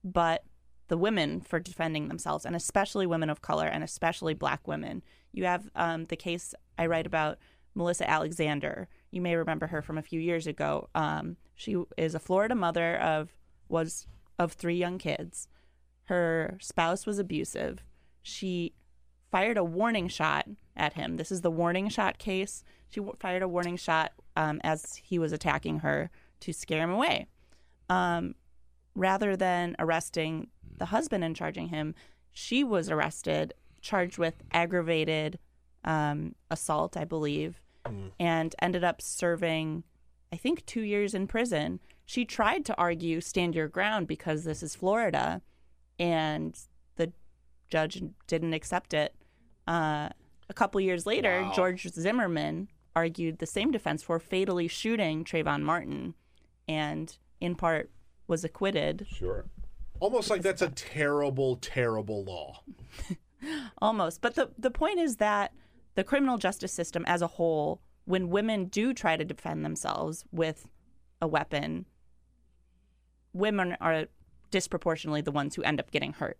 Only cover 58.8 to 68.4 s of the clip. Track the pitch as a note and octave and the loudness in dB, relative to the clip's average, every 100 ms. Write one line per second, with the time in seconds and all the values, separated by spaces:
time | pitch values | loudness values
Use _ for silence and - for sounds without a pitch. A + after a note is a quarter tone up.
58.8 | D3+ E3 G3+ - - G2 - - - - | 0 -2 -6 -6 -4 -4 -6 -8 -10 -8
59.8 | - - G3 B3 - G3+ F#3 F3+ F3 C3+ | -8 -2 0 0 2 0 2 2 -2 -2
60.8 | - D#3 D3 D3 C#3+ C3 C3+ B2 - - | -10 0 2 4 2 2 0 0 -2 0
61.8 | A#2+ A2 G2+ G#2 F#2+ F2+ C#2+ - - - | 2 2 -2 -4 -4 -8 -10 -12 -18 -18
62.8 | - - - F3+ _ _ C#4 D#4 B3 - | -16 -12 -8 -8 _ _ -8 -6 -8 0
63.8 | G#3 A3 E3+ - A#3 A#3+ B3 - B3+ B3 | 0 2 -2 0 -2 0 -2 0 -2 2
64.8 | D#4 F#4+ E4 A3+ G#3+ G#3 G3+ - - - | 0 2 0 2 2 2 0 -6 -20 -20
65.8 | - - F#3+ C#4 C#4 A#3+ F#3+ G3 F#3+ - | -6 -2 2 4 4 2 0 -2 -6 -4
66.8 | E3+ E3+ E3+ F3 E3+ - E3+ D#3 D3 E3 | -2 -2 0 2 2 2 2 4 0 -2
67.8 | - - - F#3 F3+ F#3+ | -10 -20 0 0 4 2